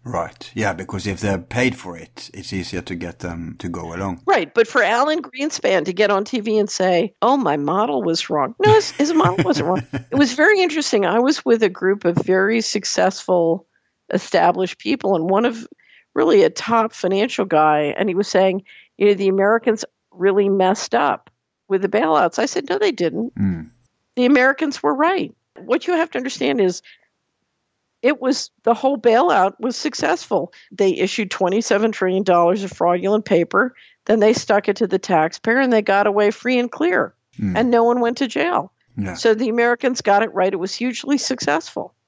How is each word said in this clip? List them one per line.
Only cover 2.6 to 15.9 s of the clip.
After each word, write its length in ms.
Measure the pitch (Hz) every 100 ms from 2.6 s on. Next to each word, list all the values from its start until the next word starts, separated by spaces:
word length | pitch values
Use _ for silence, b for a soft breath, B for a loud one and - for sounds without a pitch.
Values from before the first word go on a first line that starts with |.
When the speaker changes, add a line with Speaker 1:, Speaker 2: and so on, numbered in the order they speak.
| 85 92
Speaker 1:
to 120 | 85
get 240 | 90 85 -
them 380 | 87 85 80 78
to 100 | 90
go 240 | 85 82
along. 280 | 85 98 85
Speaker 2:
Right. 300 | - 330 160
But 140 | - 226
for 140 | 254
Alan 380 | 196 233 294 311
Greenspan 640 | 262 254 294 - 214 190
to 80 | 151
get 180 | 180 208
on 120 | 196
T 140 | 214 247
V 180 | 214 214
and 120 | 208
say, 420 | - 190 175 202 _
"Oh, 140 | 226 277
my 200 | 190 143
model 460 | 143 185 220 -
was 260 | 185 165 -
wrong." 240 | 151 - -
No, 80 | 415
his, 180 | 440 415
his 200 | - 294
model 320 | 320 214 185
wasn't 220 | - 226 156
wrong. 140 | 180 123
Speaker 1:
<laughs> 180 | 135 -
Speaker 2:
It 40 | 269
was 160 | 277
very 260 | 254 320 415
interesting. 420 | 359 311 - 220
I 140 | 185 214
was 260 | 254 311
with 180 | - 226
a 40 | 214
group 360 | 185 185 202
of 120 | 175 175
very 360 | - 185 196 226
successful, 1040 | 220 214 - - 185 190 - 180 165 165 _ _ _ _ _
established 680 | 196 - 175 170 180 185 -
people, 380 | 208 254 196 190
and 120 | 160
one 160 | 196
of 220 | 240 226 - - b